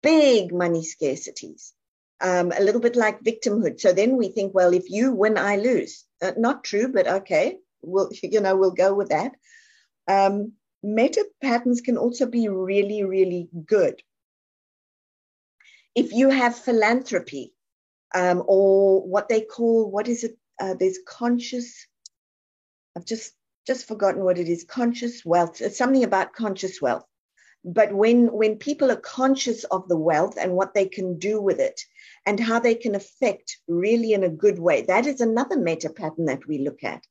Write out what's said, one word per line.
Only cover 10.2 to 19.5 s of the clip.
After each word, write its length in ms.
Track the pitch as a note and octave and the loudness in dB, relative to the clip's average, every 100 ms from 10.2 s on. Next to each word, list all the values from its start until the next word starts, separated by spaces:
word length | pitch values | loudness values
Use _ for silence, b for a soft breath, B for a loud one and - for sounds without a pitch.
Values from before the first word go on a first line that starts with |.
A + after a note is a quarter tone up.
| G3 G3+ G#3+ - _ _ | 2 0 -6 -12 _ _
meta 420 | G3+ A3 C4 - G4+ _ | -4 0 0 0 -4 _
patterns 400 | C4+ A#3+ B3 A#3+ | -2 0 0 -2
can 140 | - A#3+ | -2 0
also 300 | A#3+ A#3+ B3 | -2 -2 -2
be 220 | A#3+ A3 | 0 -2
really, 560 | F#3+ F#3 G3+ G3+ G#3+ | -2 0 0 0 -2
really 440 | G3 F#3+ F#3 F3 E3+ E3+ | -2 0 0 0 -8 -14
good. 380 | D#3+ G#3+ D#3 - _ _ _ _ _ _ _ _ _ _ _ _ _ _ _ _ b b b | 0 2 2 -2 _ _ _ _ _ _ _ _ _ _ _ _ _ _ _ _ b b b
If 180 | A#3+ A#3+ | -2 0
you 180 | A3 C4+ | 4 4
have 260 | C4+ A#3+ A#3 | 4 2 -2
philanthropy, 920 | - A#3 G#3+ A#3+ B3+ G3 - C#3+ - _ _ _ _ _ _ | 0 2 2 0 -2 -6 -6 -12 -14 _ _ _ _ _ _
um, 280 | F#3 F3+ F3+ - | -2 0 0 2
or 560 | G3 G3 G3 G3 F#3+ F#3 | 4 6 4 4 2 2
what 220 | G3 G3+ | -4 0
they 120 | A3 | -2
call, 480 | G#3+ | -2